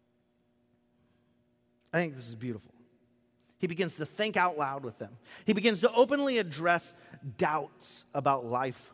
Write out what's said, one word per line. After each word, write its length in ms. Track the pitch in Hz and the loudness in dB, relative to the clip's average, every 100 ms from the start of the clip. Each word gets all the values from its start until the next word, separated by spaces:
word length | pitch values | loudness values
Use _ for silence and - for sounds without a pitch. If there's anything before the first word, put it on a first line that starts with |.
| _ _ _ _ _ _ _ _ _ _ _ _ _ _ _ _ _ _ _ | _ _ _ _ _ _ _ _ _ _ _ _ _ _ _ _ _ _ _
I 60 | 165 | -2
think 160 | 165 | -2
this 140 | 131 117 | -6 -12
is 60 | |
beautiful. 400 | 113 123 107 - _ _ _ _ _ _ _ _ _ | -10 -8 -8 -12 _ _ _ _ _ _ _ _ _
He 80 | 180 | -4
begins 300 | 170 175 - | -2 -4 -4
to 100 | 151 | -8
think 300 | - 214 190 | -4 0 2
out 200 | 180 151 | 2 2
loud 280 | 139 139 | -2 -4
with 140 | 127 - | -8 -10
them. 180 | 107 - - - | -14 -14 -20 -4
He 80 | - | 0
begins 280 | - 226 190 | 2 2 4
to 120 | 226 | 4
openly 460 | 233 247 285 277 240 | 6 4 4 2 0
address 560 | 180 139 170 170 - - - - 139 - | -2 0 2 2 -2 -16 -20 -16 -14 -2
doubts 680 | 160 151 143 - - - - | 0 0 -4 -12 -16 -16 -8
about 300 | 143 139 135 120 | 0 2 2 0
life 460 | 123 135 120 - | -2 -2 -6 -16